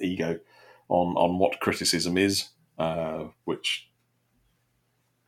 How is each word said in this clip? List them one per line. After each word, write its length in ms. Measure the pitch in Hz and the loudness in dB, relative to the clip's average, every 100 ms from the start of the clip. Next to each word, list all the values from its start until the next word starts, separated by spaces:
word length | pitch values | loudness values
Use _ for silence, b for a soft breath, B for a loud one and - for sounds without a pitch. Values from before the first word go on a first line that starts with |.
Ego 380 | 90 92 82 85 - b b b - | -4 -2 -2 -2 -8 b b b 0
on, 280 | 90 90 - | 2 2 2
on 220 | 87 90 | 2 2
what 220 | 92 - | 0 0
criticism 560 | - 85 87 85 85 90 | -2 0 0 0 0 2
is, 320 | 98 98 - _ _ - | 2 2 -4 _ _ -4
uh, 460 | 80 82 80 80 80 - | -4 -2 -4 -6 -10 -10
which 440 | - 78 - - - _ _ _ _ _ _ _ _ _ _ _ _ _ | -6 -4 -4 -6 -8 _ _ _ _ _ _ _ _ _ _ _ _ _